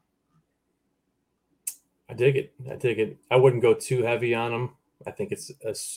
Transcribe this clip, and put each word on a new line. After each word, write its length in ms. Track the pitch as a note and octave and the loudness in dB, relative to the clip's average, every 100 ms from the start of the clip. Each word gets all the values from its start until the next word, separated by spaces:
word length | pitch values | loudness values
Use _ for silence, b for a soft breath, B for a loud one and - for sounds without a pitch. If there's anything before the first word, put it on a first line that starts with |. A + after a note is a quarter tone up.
| _ _ _ D#3+ _ _ _ _ _ _ _ _ _ _ _ _ - - _ _ - | _ _ _ _ _ _ _ _ _ _ _ _ _ _ _ _ -16 -16 _ _ -14
I 60 | |
dig 220 | A#2 B2+ C3+ | 0 2 2
it. 160 | - - B2 | -4 -12 -14
I 60 | |
dig 240 | - B2 G#2+ | -4 -2 0
it. 180 | G#2+ - - | -4 -6 2
I 60 | B2+ | 6
wouldn't 260 | C3 A#2+ | 6 6
go 120 | A#2 | 4
too 280 | G#2+ - B2+ | 2 0 -2
heavy 320 | A2+ A#2 A#2+ | 0 0 0
on 180 | A#2 A#2 | -2 -2
him. 180 | A#2 B2 - _ _ - | -4 -6 -10 _ _ -14
I 60 | |
think 180 | - G2+ | -10 -8
it's 220 | G2+ - - | -8 -10 -10
a, 60 | A2 | -8
s-, 260 | G2+ - | -8 -10